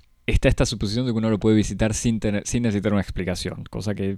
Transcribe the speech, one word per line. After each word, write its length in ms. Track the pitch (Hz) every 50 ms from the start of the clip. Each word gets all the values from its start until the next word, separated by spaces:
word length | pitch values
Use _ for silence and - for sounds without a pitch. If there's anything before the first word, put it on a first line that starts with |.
| - _ _ _ _
Está 220 | - 87 - - 135
esta 180 | 127 - 131
suposición 400 | - 120 101 113 98 104 123 131
de 60 | 127
que 60 | 110 113
uno 120 | 110 113
lo 100 | 110 92
puede 160 | - 110 110
visitar 380 | 107 101 - 101 95 113 107 110
sin 260 | - - 120 113 104
tener, 260 | - 107 101 101 -
sin 160 | - - 120
necesitar 300 | 120 113 101 101 92 107
una 100 | 101 98
explicación, 640 | 90 - - - 90 92 87 - - 87 - - -
cosa 300 | - - 110 101 107 98
que 220 | 101 98 98 98